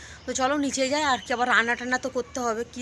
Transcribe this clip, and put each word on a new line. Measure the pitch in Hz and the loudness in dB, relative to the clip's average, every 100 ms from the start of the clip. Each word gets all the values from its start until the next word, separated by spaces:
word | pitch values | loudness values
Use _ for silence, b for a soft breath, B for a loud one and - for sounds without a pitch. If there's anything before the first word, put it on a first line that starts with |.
| B B B | B B B
তো | 247 | 0
চলো | 262 294 277 | 0 2 0
নিচে | 269 262 | 0 0
যাই, | 294 302 | 2 2
আর | 240 - | 2 0
কি | 247 | 0
আবার | 247 | 4
রান্না | 214 233 240 | 4 4 0
টান্না | 247 254 254 | 0 -2 -2
তো | 262 | -4
করতে | - 269 240 | -6 -4 -2
হবে, | 220 233 | -2 -4
কি | 240 | -4